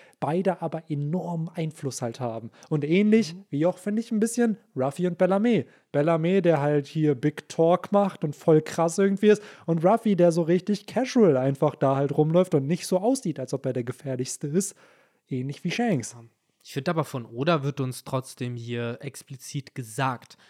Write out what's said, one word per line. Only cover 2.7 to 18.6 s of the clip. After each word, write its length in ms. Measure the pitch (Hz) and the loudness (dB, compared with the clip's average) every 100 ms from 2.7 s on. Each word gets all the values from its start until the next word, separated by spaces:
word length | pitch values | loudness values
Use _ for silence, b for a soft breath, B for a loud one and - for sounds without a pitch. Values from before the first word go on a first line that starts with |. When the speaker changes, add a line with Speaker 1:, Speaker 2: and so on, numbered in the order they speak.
| 156 | -4
Speaker 1:
ähnlich 480 | 143 175 208 220 156 | 0 2 4 4 2
Speaker 2:
Mhm. 120 | 175 - | -6 -6
Speaker 1:
wie 160 | 143 | -2
auch, 140 | 165 175 | 0 -2
finde 240 | - 214 | -4 -4
ich, 80 | 226 | -2
ein 80 | 214 | -2
bisschen 380 | 226 240 233 208 _ 135 | 0 0 0 -2 _ -4
Ruffy 300 | 127 139 180 | -4 -2 -2
und 100 | 175 | 2
Bellamy. 480 | 185 196 233 214 120 b b | 2 2 2 2 0 b b
Bellamy, 500 | 143 151 165 165 196 | 0 2 2 2 2
der 180 | 175 156 | 4 4
halt 260 | 143 147 139 | 2 0 0
hier 280 | 156 151 | 0 2
Big 340 | 131 151 - - | 2 0 -2 -6
Talk 420 | - 165 175 - | 2 4 2 2
macht 320 | 202 196 - | 0 0 -2
und 140 | 156 143 | -8 -2
voll 240 | - 156 | 4 4
krass 380 | 156 - 170 170 | 4 -2 0 2
irgendwie 300 | 196 196 208 | 2 4 4
ist 140 | 208 B B | 4 B B
und 180 | B 165 | B 2
Ruffy, 320 | 170 226 220 | 4 4 2
der 160 | 190 175 | 4 4
so 100 | 160 | 4
richtig 420 | 160 180 - 208 | 2 0 0 -4
casual 540 | - - 254 254 202 131 | -4 -4 0 4 6 6
einfach 360 | 131 139 151 | 2 2 0
da 220 | - 135 139 | 2 0 2
halt 180 | 139 | 0
rumläuft 400 | 143 156 170 180 | 2 2 2 2
und 120 | 151 135 | 0 0
nicht 200 | 170 - | -4 -2
so 120 | 180 | -2
aussieht, 420 | 214 269 180 139 | 0 -2 -4 -6
als 140 | 131 | -6
ob 100 | 139 | -6
er 80 | 135 | -4
der 120 | 127 | -4
gefährlichste 640 | 123 - 139 127 - - 147 | -4 -8 -6 -6 -6 -8 -4
ist. 260 | 160 196 - b b b b b | -2 -2 -8 b b b b b
Ähnlich 340 | 131 135 139 | -6 -6 -6
wie 60 | 180 | -6
Shanks. 440 | 160 240 151 110 120 113 _ _ _ | -2 -2 -2 -4 -12 -20 _ _ _
Speaker 2:
Ich 120 | - | -14
finde 160 | - 135 | -8 -4
aber, 140 | 160 | -4
von 200 | - 135 | -4 -6
Oda 380 | 117 117 147 165 | -8 -4 0 0
wird 180 | 139 135 | -2 -4
uns 240 | 131 127 | -6 -8
trotzdem 500 | - 131 123 - 123 | -6 -8 -6 -10 -8
hier 440 | 120 | -8